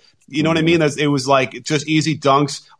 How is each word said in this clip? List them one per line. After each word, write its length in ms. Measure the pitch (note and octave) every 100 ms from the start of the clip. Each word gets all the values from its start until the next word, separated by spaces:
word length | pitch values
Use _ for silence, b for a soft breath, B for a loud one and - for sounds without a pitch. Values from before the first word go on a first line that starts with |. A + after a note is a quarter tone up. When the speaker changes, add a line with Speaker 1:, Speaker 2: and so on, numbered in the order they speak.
| b b _
Speaker 1:
you 140 | D3
know 60 | D#3
what 60 | E3
I 40 |
Speaker 2:
Mm-hmm. 180 | D#3+ E3+
Speaker 1:
mean? 180 | D3+ B2+
It 80 | D3+
was, 200 | C#3+ B2
like, 340 | C3+ C3 B2
just 240 | A#2+ D3+ D3
easy 280 | D#3 D#3+ D3
dunks 500 | C#3+ C#3 C#3+ - b b